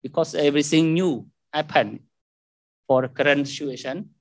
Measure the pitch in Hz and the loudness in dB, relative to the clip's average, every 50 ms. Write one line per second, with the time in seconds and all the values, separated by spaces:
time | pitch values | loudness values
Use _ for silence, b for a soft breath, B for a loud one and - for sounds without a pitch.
0 | _ 135 - - 160 156 - - 151 147 143 151 147 147 - 160 165 160 160 170 | _ -8 -4 -4 -4 -2 -2 0 0 2 2 2 0 2 2 2 4 4 2 0
1 | 185 180 143 113 - - _ _ _ _ - 151 156 151 - 151 120 104 110 135 | 0 0 -2 -4 -8 -14 _ _ _ _ -6 -6 -6 0 0 0 0 0 -4 -14
2 | _ _ _ _ _ _ _ _ _ _ _ _ _ _ _ _ _ _ 135 127 | _ _ _ _ _ _ _ _ _ _ _ _ _ _ _ _ _ _ 2 2
3 | 127 127 131 - 139 147 143 143 139 139 - - 151 143 127 120 - 135 131 143 | 2 0 -2 0 2 2 2 2 0 -4 -6 -8 -8 -8 -10 -8 -8 -10 -8 -8
4 | 151 - _ _ | -10 -14 _ _